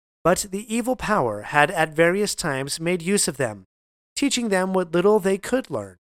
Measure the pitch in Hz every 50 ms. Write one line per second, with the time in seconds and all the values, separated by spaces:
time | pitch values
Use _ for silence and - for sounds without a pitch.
0 | _ _ _ _ - 160 185 - - 202 185 202 214 214 220 240 220 254 254 -
1 | - 170 214 185 135 113 104 104 110 - 147 147 147 156 196 165 160 156 151 156
2 | 170 170 180 202 208 190 - - - 160 135 131 139 139 - - 160 170 185 175
3 | 160 180 202 196 - 180 143 - 135 110 104 98 92 _ _ _ _ _ _ _
4 | _ _ - - 285 277 - 247 233 220 190 185 185 190 190 185 185 160 160 175
5 | 180 208 214 214 175 196 190 196 - - 240 262 - - 147 110 101 98 92 _